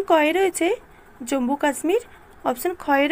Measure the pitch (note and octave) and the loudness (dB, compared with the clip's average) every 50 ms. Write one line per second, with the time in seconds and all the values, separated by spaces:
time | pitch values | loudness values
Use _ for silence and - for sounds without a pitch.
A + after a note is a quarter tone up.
0 | G4 - E4+ D#4 D4 D4+ D#4+ F#4 G4 F#4 F4 - E4 F4+ A#4 B4+ - - - - | 2 4 4 4 4 2 2 2 0 0 0 0 -2 -2 -2 -4 -6 -18 -20 -20
1 | - - - - A#3+ A#3+ C#4 C4+ B3 A#3+ C#4+ C#4+ - D4 C4+ - - D#4 F#4+ A#4+ | -20 -20 -18 -16 -6 -4 -2 -2 0 -2 -2 0 0 -2 -2 -2 -2 0 0 -2
2 | - - - - - - - - - C4+ B3+ - - F4+ F4+ - - D4+ C#4 C#4 | -2 -6 -16 -20 -20 -20 -20 -6 -4 -4 -4 -2 -4 -6 -6 -4 -2 0 2 2
3 | C#4+ D4 | 4 2